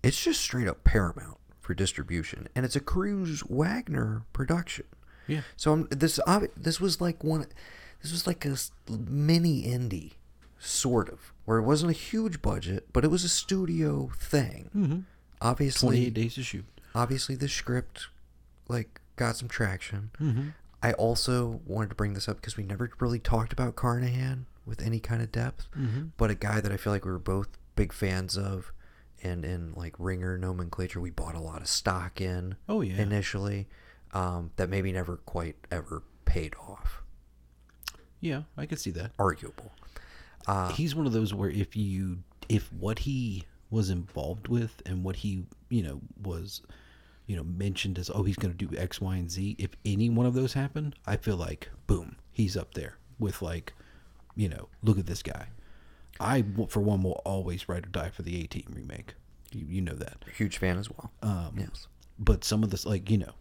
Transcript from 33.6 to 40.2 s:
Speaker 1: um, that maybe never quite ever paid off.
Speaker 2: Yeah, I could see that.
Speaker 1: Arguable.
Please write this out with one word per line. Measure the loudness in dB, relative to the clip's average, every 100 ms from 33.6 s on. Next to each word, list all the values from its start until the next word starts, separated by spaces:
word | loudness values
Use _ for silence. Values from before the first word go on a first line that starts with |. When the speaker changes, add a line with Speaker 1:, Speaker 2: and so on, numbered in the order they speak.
| -6 -14 -20 -20 -8
Speaker 1:
um, | -2 -2 -2 -4 -2
that | 0
maybe | 2 0
never | 0 -4 -6
quite | -6 -4 -4 -8 -6
ever | -6 -4 -10 -10 0
paid | 4 4 2 -8
off. | -14 -4 -4 -4 -12 -16 -20 -20 -20 -20 -20 -14 -14 -14 -20 -6
Speaker 2:
Yeah, | -2 -2 -6 -10
I | -6
could | -4
see | -4
that. | -6 -6 2
Speaker 1:
Arguable. | 2 2 -8 -14 -18 -18 -18 -16 -18 -20